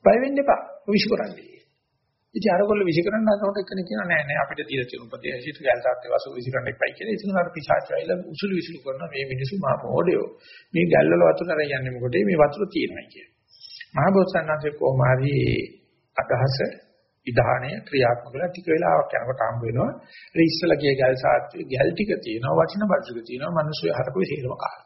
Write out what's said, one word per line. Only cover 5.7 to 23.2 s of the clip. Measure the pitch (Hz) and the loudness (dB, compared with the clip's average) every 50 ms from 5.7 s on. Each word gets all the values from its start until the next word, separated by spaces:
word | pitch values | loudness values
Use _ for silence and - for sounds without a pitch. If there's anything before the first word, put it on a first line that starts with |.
| 120 127 - 123 123 - - 120 | 0 2 2 -2 -2 -2 -4 -2
වසු | 120 117 - - | -2 -2 -2 -4
විශ්කරන්න | 120 123 123 127 131 127 123 120 | -10 -8 -8 -4 -4 -4 -4 -6
එපයි" | 117 _ 139 131 | -4 _ -4 -4
කියලා. | - - 190 220 214 | -4 -8 -4 -4 -4
ඉතින් | - - 202 | -4 -4 -2
අර | 190 185 170 - | 0 0 -2 -2
පිසාච | - 160 147 - - - - | -6 -12 0 0 0 0 2
වෙවිලා | - 147 143 - 185 185 180 180 | -2 -4 -4 -2 -2 -4 -4 -4
උසුළු | - 160 143 196 202 190 | -12 -8 -6 -4 -2 -2
විසුළු | 170 - 165 170 190 | -2 -4 -6 -12 -12
කරනවා, | - 139 135 135 170 160 | -10 -10 -8 -8 -10 -10
"මේ | 143 135 139 | -8 -8 -6
මිනිස්සු | 135 131 131 135 - 196 | -6 -6 -6 -6 -4 -4
මහා | 196 151 135 - - | -4 -2 -2 -2 -2
මෝඩයෝ. | - 120 131 151 175 175 156 107 - - - _ _ - - - _ _ | -2 -2 -2 0 2 2 2 0 -2 -4 -10 _ _ -20 -20 -20 _ _
මේ | - 165 175 | 0 0 2
ගැල්වල | 170 156 147 147 160 170 175 175 | 6 6 6 6 6 6 6 6
වතුර | 160 156 160 170 170 | 6 6 2 0 -2
අරන් | 160 151 151 | -2 -2 -2
යන්නේ | 143 139 131 131 127 | -2 -2 -4 -6 -6
මොකටද? | 127 120 123 123 131 180 | -6 -4 -4 0 0 2
මේ | 214 202 180 156 | 2 2 6 4
වතුර | 147 143 143 208 202 | 4 4 4 -2 -6
තියෙනවා" | - - 156 131 - - - - | -4 -2 -4 -4 -4 -6 -12 -16
කියලා. | _ - - - _ _ _ _ _ _ _ - - - - - _ | _ -20 -20 -20 _ _ _ _ _ _ _ -20 -20 -20 -20 -20 _
මහ | - 151 143 190 | -2 2 2 4
බෝසත්ණන්සේ | 196 196 185 185 - 170 156 156 156 147 147 151 | 6 4 4 4 2 -2 0 0 -2 -2 -2 -6
කොහොම | 147 - 139 135 131 131 131 | -4 0 0 2 4 4 4
හරි | 127 131 131 135 143 143 131 123 - - - - - - _ _ _ _ _ _ _ _ | 4 4 4 2 2 2 2 2 2 2 0 -2 -6 -12 _ _ _ _ _ _ _ _
අදහස | - - - 131 120 127 135 - - - - - - _ _ _ _ _ _ _ _ _ | -6 -2 0 0 2 2 0 2 0 -2 -4 -4 -12 _ _ _ _ _ _ _ _ _
විධානය | 127 120 120 120 127 127 127 127 139 180 220 | 0 2 2 4 4 2 0 -2 -6 -10 -10
ක්‍රියාත්මක | - - 143 135 123 117 120 - - - | -10 -4 0 2 2 2 2 0 -6 -12
වෙලා | 120 139 180 175 | -6 -4 -4 -4
ටික | - 175 - | -6 -8 -2
වෙලාවක් | 170 156 165 175 170 165 156 - - | 0 0 2 4 4 4 4 2 2
යනකොට | - - - 123 127 - | -2 -4 -4 -4 -2 -2
හම්බ | 110 113 120 120 | -2 -2 -2 -4
වෙනවා. | 117 113 110 127 180 262 - - - - - - - - | -6 -2 -2 0 -2 -2 -4 -10 -18 -20 -20 -20 -20 -6
ඒ | _ 165 165 | _ 4 4
ඉස්සලා | 160 160 - 175 170 156 143 | 4 4 0 2 2 2 2
ගිය | 147 143 135 | 2 0 2
ගැල් | 131 131 131 131 | 4 4 2 2
සාත්තුවේ | 127 - 143 135 127 - - - 90 82 - | 2 2 2 2 2 0 -4 -10 -12 -8 -6
ගැල් | 127 127 - 87 | 0 2 2 2
ටික | - - 104 104 107 - | 2 0 -2 -2 -2 -4
තියෙනවා, | - 120 110 113 120 - 160 | -4 -6 -6 -4 -2 2 4
වටින | 160 165 165 - 202 | 4 2 2 0 -2
බඩු | 214 202 180 143 | 0 0 0 0
ටික | - - 120 117 | 0 -6 -12 -12